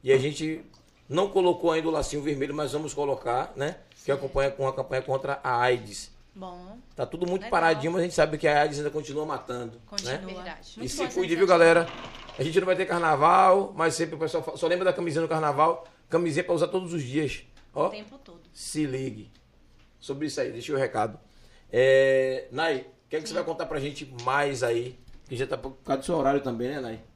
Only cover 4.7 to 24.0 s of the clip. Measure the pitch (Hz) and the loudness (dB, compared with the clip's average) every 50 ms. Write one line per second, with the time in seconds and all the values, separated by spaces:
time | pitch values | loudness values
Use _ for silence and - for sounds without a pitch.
4.7 | 135 139 135 - 131 131 135 - 135 135 135 139 143 139 - 135 123 120 123 127 | -2 -4 -6 -4 -4 -4 -2 -2 -4 -2 -2 -4 -6 -4 -2 -2 0 2 4 4
5.7 | 123 120 110 104 98 - - - - - - _ _ 196 185 185 180 180 180 190 | 2 2 -2 -12 -14 -14 -16 -16 -20 -20 -20 _ _ -14 -14 -14 -14 -14 -16 -18
6.7 | 214 247 - - - - 131 - - 165 180 175 185 190 196 226 - 170 165 165 | -18 -20 -20 -18 -8 -8 -8 -6 -4 -6 -2 -2 -2 -4 -2 0 0 4 4 4
7.7 | 160 139 135 165 170 180 170 180 - - 156 151 151 151 - 156 147 147 147 151 | 2 2 0 -2 0 0 -2 0 2 2 2 2 2 0 2 4 4 4 4 2
8.7 | 143 143 147 147 147 156 147 127 135 147 151 156 143 123 - - 123 123 120 113 | 0 -2 -4 -4 -4 -6 -8 -6 -6 -6 -4 -4 -6 -8 -6 -8 -8 -8 -8 -10
9.7 | - - - - 208 196 190 123 131 156 190 185 185 180 180 175 160 - - - | -12 -16 -20 -8 -8 -6 -4 -4 -6 -6 -8 -10 -12 -12 -12 -12 -14 -14 -16 -20
10.7 | - - - - - - 359 302 - - 185 160 170 170 196 180 180 170 170 165 | -14 -10 -8 -8 -4 -4 -4 -4 -2 -2 -2 0 2 2 6 6 8 8 10 10
11.7 | 165 170 170 170 - - - - - - - - - - 135 165 160 190 185 185 | 8 8 4 2 -6 -12 -14 -14 -16 -16 -18 -16 -8 -6 -6 2 2 2 4 4
12.7 | 185 180 190 - 165 170 170 160 151 135 147 165 180 190 190 190 185 196 196 - | 2 0 0 0 0 0 4 2 4 6 6 6 8 8 8 8 6 6 4 -2
13.7 | - 156 165 165 - 160 165 156 160 147 160 156 - 165 151 160 143 135 170 160 | -2 0 0 0 2 0 -4 -4 -2 -6 -6 -4 -4 -4 -4 -4 -4 -2 0 0
14.7 | 175 180 190 185 175 - 175 170 139 165 165 160 165 156 156 147 139 139 156 165 | 2 4 2 2 2 2 -4 -2 0 -2 0 0 0 0 0 0 2 4 4 2
15.7 | 170 - - - _ _ _ _ - 165 175 165 139 165 175 - 175 156 170 170 | 2 -2 -8 -18 _ _ _ _ 0 0 0 2 0 -2 0 0 2 2 2 0
16.7 | - 185 185 165 170 165 135 120 131 151 156 131 - - - - - - - _ | 0 -4 -4 -4 -6 -6 -6 -2 -2 -2 -2 -2 -4 -8 -14 -20 -20 -20 -20 _
17.7 | - 143 156 185 208 214 214 - 269 277 - - 170 170 _ - _ - - - | -4 -2 -2 -2 -2 -6 -14 -16 -20 -20 -20 -20 -20 -20 _ -20 _ -16 -14 -6
18.7 | - 151 151 139 127 131 135 131 107 107 101 - _ - _ _ _ _ _ _ | -4 -2 -2 -2 -2 -4 -6 -6 -8 -10 -16 -18 _ -20 _ _ _ _ _ _
19.7 | _ _ _ _ _ _ - - 135 139 156 147 - 147 127 120 113 117 120 - | _ _ _ _ _ _ -10 -10 -8 -6 -6 -6 -4 -4 -4 -4 -6 -10 -6 -4
20.7 | 147 135 135 123 - 139 143 143 - - _ _ _ - - - - - _ - | -2 -2 -2 -2 0 -2 -2 -2 -4 -12 _ _ _ -20 -20 -20 -20 -20 _ -2
21.7 | - 120 127 135 135 135 135 135 135 131 131 131 131 131 - - 120 139 160 165 | 2 4 6 8 8 6 6 6 4 4 2 0 -2 -4 -8 -8 -4 -2 -2 0
22.7 | 143 127 - - - _ _ _ 151 156 151 - 156 175 - 165 160 165 165 - | -2 -2 -6 -12 -20 _ _ _ -6 -6 -6 -4 -4 -4 -4 -4 -4 -6 -6 -6
23.7 | 156 147 135 147 139 - | -4 -6 -6 -6 -8 -10